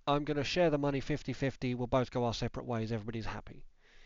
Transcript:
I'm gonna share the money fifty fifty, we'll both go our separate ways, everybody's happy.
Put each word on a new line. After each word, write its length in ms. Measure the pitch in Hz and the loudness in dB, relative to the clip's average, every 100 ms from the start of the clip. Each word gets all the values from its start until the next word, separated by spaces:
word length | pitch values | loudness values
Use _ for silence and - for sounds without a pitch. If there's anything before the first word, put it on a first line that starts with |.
| - | 0
I'm 180 | 143 | 2
gonna 200 | 147 151 | 2 0
share 260 | 131 180 170 | 0 4 4
the 80 | 147 | 6
money 220 | 143 139 | 2 0
fifty 320 | 123 147 - | 0 -2 -2
fifty, 420 | 127 135 - 127 | 0 0 0 -2
we'll 120 | 123 123 | 0 2
both 220 | 131 120 | 2 2
go 140 | 127 | 0
our 100 | 120 | 0
separate 320 | 110 117 - 123 | 0 -2 -4 -4
ways, 260 | 113 110 | -2 0
everybody's 340 | 113 104 113 104 | -2 -4 -4 -4
happy. 380 | 101 - 117 - - - - | -4 -8 -14 -16 -18 -20 -20